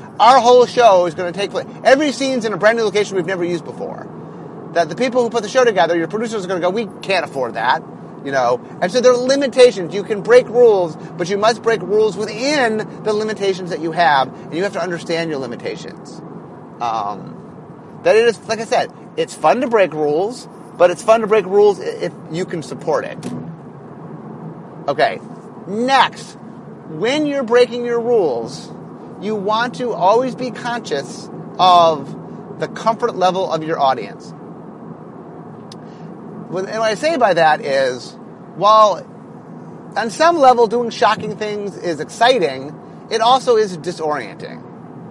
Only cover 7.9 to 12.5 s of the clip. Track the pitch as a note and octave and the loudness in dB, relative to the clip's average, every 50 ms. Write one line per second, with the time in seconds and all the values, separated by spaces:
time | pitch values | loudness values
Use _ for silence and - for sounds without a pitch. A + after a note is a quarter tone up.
7.9 | - - - - - - - C#3 C#3 C3 B2 A#2+ B2 B2 - - - - F3+ F#3 | -16 -18 -18 -18 -16 -12 -8 -2 0 2 2 2 2 0 -2 -8 -6 -4 -4 0
8.9 | - B3+ G#3+ B3+ B3 A#3+ B3+ B3+ C#4 C#4 C#4+ B3 - C4 B3 B3 - G3 E3+ D3 | 2 4 4 4 4 4 2 0 0 0 0 0 6 6 6 6 6 2 -4 -6
9.9 | E3+ G3+ F#3+ - G#3+ G3+ D#3+ G#3+ A#3 B3 - - G#3 B3 B3 A3+ G#3 F#3+ F3 D#3+ | -6 -6 -4 -4 -6 -4 2 6 6 6 6 4 4 6 6 6 6 4 2 -2
10.9 | - - - - - E3 F3 E3 G3+ G3+ G#3 A3+ A#3 A3 - A3+ A3+ E3+ F3+ F3 | -4 -10 -14 -12 -8 -6 -4 -4 -2 0 2 2 0 2 0 0 0 0 -2 0
11.9 | G#3 G#3+ A3 G#3+ E3+ G3 G#3+ G#3 G#3+ G#3+ B3+ C#4+ | 2 2 2 2 0 -4 -6 -6 -6 -4 -2 0